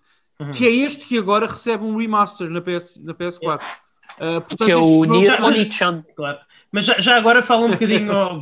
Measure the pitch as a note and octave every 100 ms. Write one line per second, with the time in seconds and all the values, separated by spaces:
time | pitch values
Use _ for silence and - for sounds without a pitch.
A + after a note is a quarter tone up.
0 | _ _ _ - C#3+ C#3 A#3+ A#3+ C#4+ -
1 | - A#3+ F#3+ G#3 A3 - A#3 G#3+ A3 G#3+
2 | A3+ G#3+ G#3 - E3+ E3+ F3 F3 F3 -
3 | D3+ D#3+ F3 F3 E3 D3 - - _ _
4 | - - D#3+ E3 - - A3 E3+ D#3+ D#3+
5 | D#3+ F3+ G3+ B3+ A3 A3 G#3 - F3+ E3+
6 | - - C#3+ C#3+ _ _ _ G3+ G#3 A#3
7 | G#3 A#3+ A3+ A#3+ A#3+ A#3 A#3 G#3+ A3 G#3+
8 | G#3 G3+ F#3 E3+